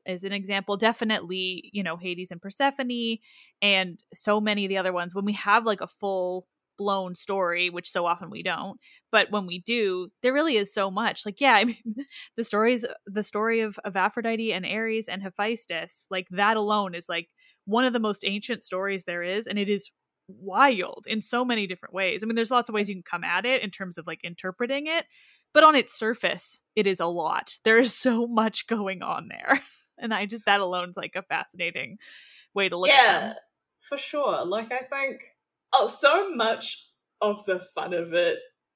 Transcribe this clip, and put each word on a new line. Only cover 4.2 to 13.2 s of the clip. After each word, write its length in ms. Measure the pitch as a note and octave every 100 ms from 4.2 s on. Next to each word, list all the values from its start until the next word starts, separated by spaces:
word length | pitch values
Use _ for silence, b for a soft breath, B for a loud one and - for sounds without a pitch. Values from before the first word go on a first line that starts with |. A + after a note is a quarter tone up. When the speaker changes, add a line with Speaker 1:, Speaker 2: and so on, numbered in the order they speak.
| - G#3
Speaker 1:
many 240 | G#3+ G#3
of 40 | G3
the 80 | F#3+
other 140 | F#3
ones. 220 | F3+ F3
When 100 | F#3
we 80 | G3+
have, 300 | G#3 G3+ G#3+ A3+
like, 140 | G3
a 60 | -
full 580 | - G3+ F#3+ F3+ F#3 - _ _ -
blown 360 | G3+ G3 F#3
story, 560 | F3 - G3 F3+ E3+ F3+
which 200 | F3 F3
so 140 | F#3
often 240 | F3 E3+ F3
we 120 | G3+
don't, 360 | F3+ E3 F#3+ - b b _
but 200 | A3 -
when 160 | G#3 F#3
we 120 | F3+
do, 500 | G3+ A#3+ G3+ F#3 F3+ _
there 100 | B3
really 220 | C#4 D#4+ A3+
is 160 | G3+
so 180 | A3 G3
much. 340 | F#3+ A3+ -
Like, 160 | G#3 G3
yeah, 140 | C#4
I 100 | A3
mean, 320 | A#3 A3 A#3 A3 C#4+
<laughs> 260 | - - -
the 80 |
stories, 400 | A#3 G#3 A3+ B3 A3 - -
the 160 | G3